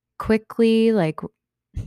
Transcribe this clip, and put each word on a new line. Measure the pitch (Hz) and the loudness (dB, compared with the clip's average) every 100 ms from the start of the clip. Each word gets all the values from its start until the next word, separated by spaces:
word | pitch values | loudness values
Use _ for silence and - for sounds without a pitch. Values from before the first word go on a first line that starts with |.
| _ - | _ -12
quickly, | - 220 - - 226 226 226 | -2 -2 -2 0 2 4 2
like, | 220 160 156 - - _ _ _ - | 2 -2 -4 -14 -18 _ _ _ -14